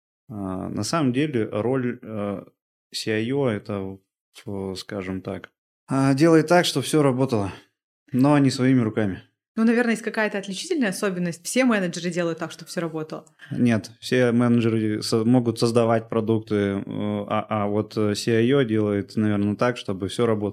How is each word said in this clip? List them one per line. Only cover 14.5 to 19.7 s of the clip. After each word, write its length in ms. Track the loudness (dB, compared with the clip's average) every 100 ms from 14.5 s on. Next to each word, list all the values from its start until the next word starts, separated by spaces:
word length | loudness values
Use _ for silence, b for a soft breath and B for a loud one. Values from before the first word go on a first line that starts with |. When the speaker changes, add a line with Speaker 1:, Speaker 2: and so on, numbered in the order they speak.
| 4 2 0 0 -2
Speaker 1:
со-, 240 | 0 0
могут 340 | 4 4 2 0
создавать 520 | 2 4 4 2 0
продукты, 440 | -2 0 0 0
э, 280 | 0 0 -2 -6
а, 600 | -6 -4 -4 -2 -4 -2
а 180 | -2 0
вот, 300 | -2 -2 -2
э, 180 | 0
си 180 | 0 0
ай 200 | 2 4
о 120 | 2
делает, 520 | 2 0 2 0 -2 -2
наверное, 400 | 0 2 0 2
так, 220 | 0